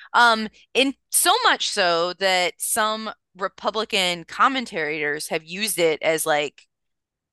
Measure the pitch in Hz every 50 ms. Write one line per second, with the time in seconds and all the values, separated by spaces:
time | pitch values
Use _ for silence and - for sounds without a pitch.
0 | - - - 220 240 240 226 220 220 214 - - _ _ _ 220 262 269 269 -
1 | _ _ - - - 349 381 480 494 403 302 233 - - - 208 190 175 170 165
2 | 170 180 180 - 196 190 185 180 180 175 - _ - - - 233 214 214 220 220
3 | 220 214 - - _ _ _ 180 196 190 - - - 220 202 220 214 - - 202
4 | 185 180 175 175 165 - - - 208 254 269 262 240 - - 180 156 147 156 160
5 | 151 147 147 151 - - 190 165 160 156 175 190 214 220 180 - 175 160 156 -
6 | - 147 165 156 - 160 151 147 151 143 - - _ _ _ _ _ _ _ _
7 | _ _ _ _ _ _